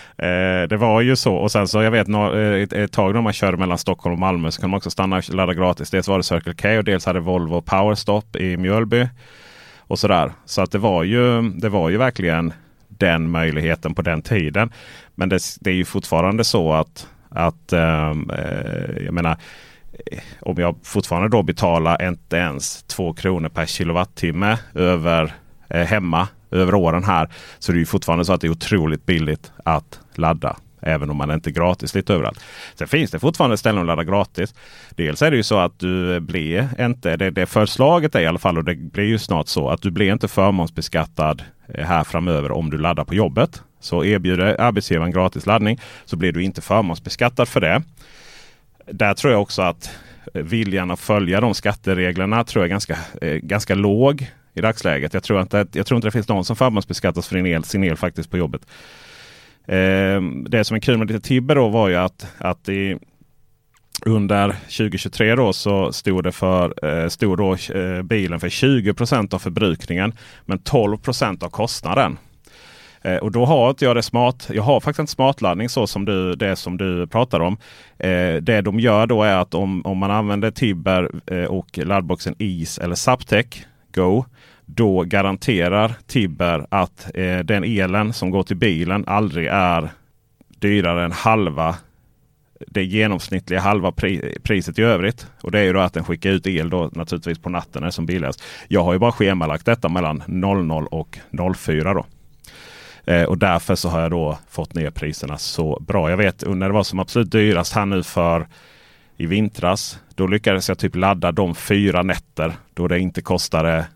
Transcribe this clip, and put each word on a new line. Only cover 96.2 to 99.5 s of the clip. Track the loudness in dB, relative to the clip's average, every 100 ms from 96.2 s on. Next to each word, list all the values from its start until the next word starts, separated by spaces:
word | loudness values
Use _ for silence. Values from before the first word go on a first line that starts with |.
| 0
ut | 0 0
el | -2 -2
då | -2 -2
naturligtvis | -6 -6 -6 -4 -6
på | -6
natten | -6 -6 -6
när | -6
det |
är |
som | -4 -4
billigast. | -2 -4 -6 -12 -16 -2
Jag | 2
har | 2
ju | 4
bara | 2
schemalagt | 2 2 2 0